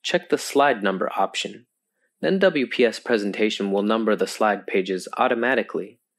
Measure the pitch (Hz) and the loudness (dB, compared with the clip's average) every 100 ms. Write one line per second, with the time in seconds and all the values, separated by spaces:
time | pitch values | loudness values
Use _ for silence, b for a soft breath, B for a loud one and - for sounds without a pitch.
0 | - 175 - 143 - 139 139 113 98 95 | -4 -2 0 -2 0 2 4 2 0 -2
1 | - - 95 - 95 - _ _ _ _ | -2 -2 -2 -4 -8 -10 _ _ _ _
2 | _ _ 156 190 190 151 120 - 117 - | _ _ 0 2 2 2 0 2 2 2
3 | - 113 101 95 107 - 101 98 104 113 | -2 0 0 0 0 0 0 0 2 0
4 | 110 98 95 - 110 98 - 98 95 92 | 2 0 0 0 0 0 -2 -2 -2 -4
5 | - - 123 120 120 123 - - 101 120 | -4 0 0 0 0 0 -2 -6 -8 -16
6 | _ | _